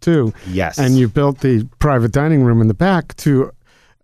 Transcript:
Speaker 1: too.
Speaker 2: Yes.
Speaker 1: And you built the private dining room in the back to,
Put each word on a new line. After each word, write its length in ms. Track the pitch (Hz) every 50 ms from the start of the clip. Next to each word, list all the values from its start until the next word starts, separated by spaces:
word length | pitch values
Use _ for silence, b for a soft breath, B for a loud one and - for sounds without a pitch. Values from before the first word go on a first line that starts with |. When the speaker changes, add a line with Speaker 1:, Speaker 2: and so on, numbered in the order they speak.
Speaker 1:
too. 320 | - 170 165 147 120 110 - B B 92
Speaker 2:
Yes. 280 | 90 92 90 85 - -
Speaker 1:
And 180 | 139 127 131 131
you 100 | 123 110
built 320 | - 151 143 143 135 -
the 280 | - 131 123 107 113 - - -
private 320 | - 151 135 123 113 107
dining 320 | - 139 147 160 160 139 127
room 160 | 120 117 113
in 80 | 113 110
the 60 | 104
back 420 | - 175 196 190 170 - - - -
to, 340 | - 151 139 131 135 - - - b b b b b b b b